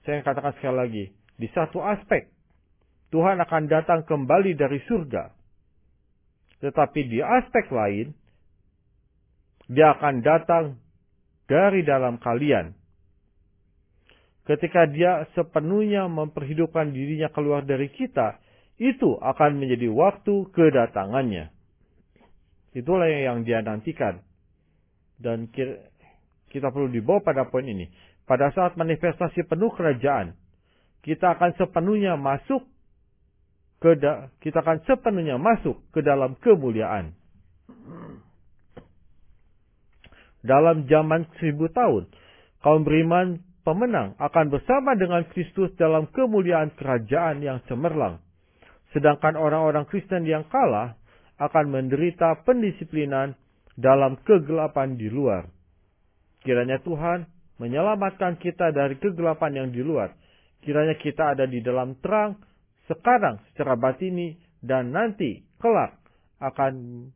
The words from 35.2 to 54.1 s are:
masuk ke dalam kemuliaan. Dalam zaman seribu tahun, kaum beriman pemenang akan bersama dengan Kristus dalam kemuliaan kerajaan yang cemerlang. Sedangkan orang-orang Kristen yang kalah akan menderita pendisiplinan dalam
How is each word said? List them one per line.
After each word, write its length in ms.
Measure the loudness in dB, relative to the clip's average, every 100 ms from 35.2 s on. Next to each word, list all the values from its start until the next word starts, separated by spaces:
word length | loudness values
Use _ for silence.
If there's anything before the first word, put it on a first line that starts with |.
| -2 0
masuk 400 | 0 0 -2 -6 _
ke 100 | -2
dalam 320 | 2 2 0 0
kemuliaan. 800 | 4 4 4 -2 -2 -4 -8 -16 _ _ _ _ _ -20 -20 -20 -18 -20 _ _ _ _ _ -20 _ _ _ _ _ _ _ _ _ _ _ _ -20 -20 _ _
Dalam 420 | 2 4 6 2 4
zaman 400 | 2 4 -2 -2 -6
seribu 260 | -4 -2 -2
tahun, 340 | 0 0 0 -4 _ _ _ _ _
kaum 240 | 4 4 4
beriman 560 | 2 4 2 0 -4 -12 _ -4
pemenang 480 | -2 0 0 -4 -6
akan 320 | 0 2 2
bersama 400 | -2 0 0 2
dengan 320 | 0 2 0 -2
Kristus 400 | -8 -8 -4 -4
dalam 320 | 2 2 2 0
kemuliaan 580 | -2 0 2 2 0 0 -4
kerajaan 640 | -2 -2 0 0 0 -2
yang 160 | -6 -8 -8
cemerlang. 560 | -4 -2 -2 -4 -6 _ _ _ _ _ _ _
Sedangkan 420 | 2 2 4 0 0
orang-orang 480 | 0 2 2 0 -2
Kristen 340 | -8 -4 -4
yang 240 | 0 -2 -2
kalah 480 | 0 2 0 -4 -12 _ _ _ _
akan 320 | 0 2 2
menderita 720 | -2 -2 0 -2 0 0 0
pendisiplinan 920 | 0 2 0 -4 -6 -4 -2 -2 -4 -8 _ _ _ 0
dalam 400 | 4 6 4